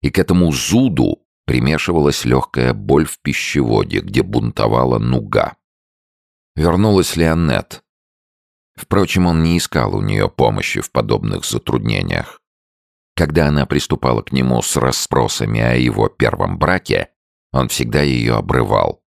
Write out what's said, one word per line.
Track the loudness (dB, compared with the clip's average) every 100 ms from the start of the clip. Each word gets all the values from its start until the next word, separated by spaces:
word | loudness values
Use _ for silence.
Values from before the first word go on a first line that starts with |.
И | 0
к | 0
этому | 2 4 2
зуду | 0 0 2 2 2 0 -2 _ _
примешивалась | -4 0 0 0 0 2 2 0
лёгкая | 0 0 0 -2 -2
боль | -2 2 2
в | 2 -4
пищеводе, | -6 -4 -4 -2 0 0 0 -4
где | -2 -2
бунтовала | 0 -2 -2 -2 0 2 2 0
нуга. | 0 -2 0 -2 -2 -6 _ _ _ _ _ _ _ _ _
Вернулась | -2 0 2 4 4 2 0
ли |
Аннет? | 2 2 0 0 -4 -16 _ _ _ _ _ _ _ _ _
Впрочем, | -20 -2 0 2 2 2
он | 2
не | 2 2
искал | 0 -2 0
у | -2
неё | -2 0 -2
помощи | 0 0 0 -4 -6
в | -4
подобных | -4 0 -2 -2 -4
затруднениях. | -4 -6 -2 -2 -2 -2 -2 -4 -6 -14 _ _ _ _ _ _ _
Когда | -2 0 2 2
она | 2 2
приступала | -2 -2 -2 0 -2
к | -2
нему | -2 0 0
с | 0 0
расспросами | 0 -2 -2 0 0 -2 -2 0
о | 0
его | 2 0 0 -2
первом | _ -2 0 -4 -2
браке, | 0 -2 -2 -4 -4 _ _ _ _
он | -2 -2
всегда | -2 -2 0
её | 0 0 0 -2
обрывал. | 0 -2 2 0 0 -4